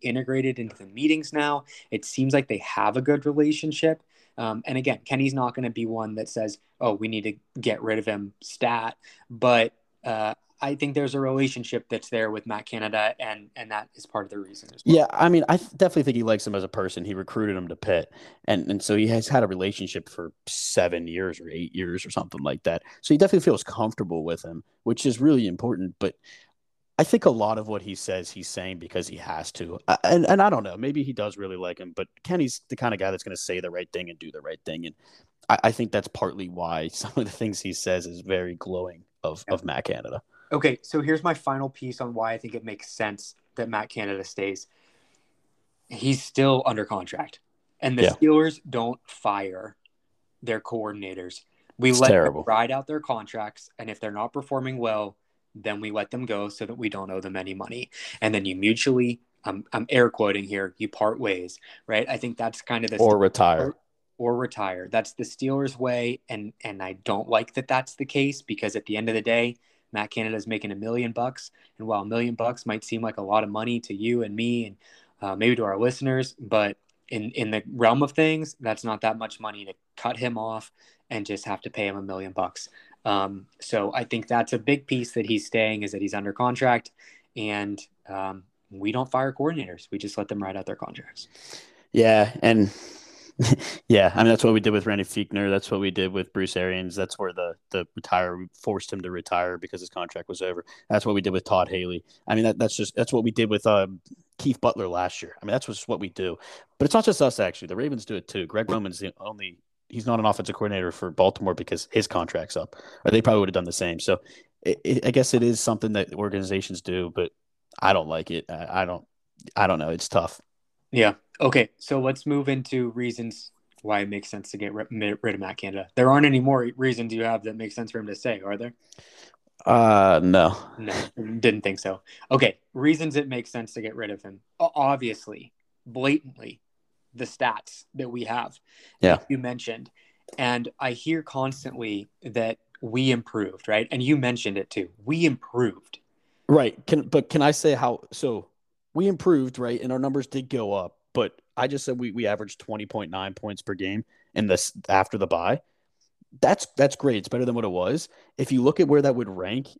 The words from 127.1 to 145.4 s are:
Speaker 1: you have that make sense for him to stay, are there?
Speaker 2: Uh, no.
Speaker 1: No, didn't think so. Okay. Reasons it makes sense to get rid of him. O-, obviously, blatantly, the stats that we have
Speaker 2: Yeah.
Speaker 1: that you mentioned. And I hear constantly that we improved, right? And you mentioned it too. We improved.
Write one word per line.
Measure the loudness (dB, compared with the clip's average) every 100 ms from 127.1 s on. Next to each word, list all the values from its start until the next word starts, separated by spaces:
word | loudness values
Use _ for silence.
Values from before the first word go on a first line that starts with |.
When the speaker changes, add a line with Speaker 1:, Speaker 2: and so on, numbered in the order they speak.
Speaker 1:
you | -2
have | 0 -2
that | -4 -8
make | -10
sense | -8 -8
for | -8
him | -8
to |
stay, | -8 -6 -6
are | -6 -8
there? | -8 -14 _ -20 -20 -20 -20 _ _ _ 4
Speaker 2:
Uh, | 8 10 10 10 8
no. | 8 8 8 4 -10 -12
Speaker 1:
No, | -6 -4 -6 -8
didn't | -8 2 4 4
think | -2 -4
so. | -6 -8 _ -16 0
Okay. | 4 4 0 _
Reasons | 0 2 2 0 -2
it | -2
makes | -6 -8
sense | -10 -10
to | -10
get | -10
rid | -8 -8
of | -10
him. | -14 -20 _ -2
O-, | -2
obviously, | 2 0 0 -2 -8 -12 -18 -18 _ _ _
blatantly, | -14 -2 0 0 -2 -18 -18 -20 _ _ _ _ _
the | -12
stats | -10 -2 -2 -2 -10 -20 _
that | -12 -10
we | -8
have | -6 -6 -6 -12 _ _ -16 4
Speaker 2:
Yeah. | 6 6
Speaker 1:
that | 2
you | -6
mentioned. | -4 -8 -10 -12 -14 _ _ _ -16 -4
And | 0 0 -4 -6
I | -6
hear | -4 -2 -2
constantly | -2 -4 -4 -4 -12 -8 -6 -6 -8 _
that | -6 -2 -2 -4 _ -14
we | -4 0 2
improved, | 2 0 -4 -4 -4 0
right? | 0 0
And | -2
you | 2 2
mentioned | 2 -2 -4 -4
it | -6
too. | -6 -8 _
We | -4 2 2
improved. | 2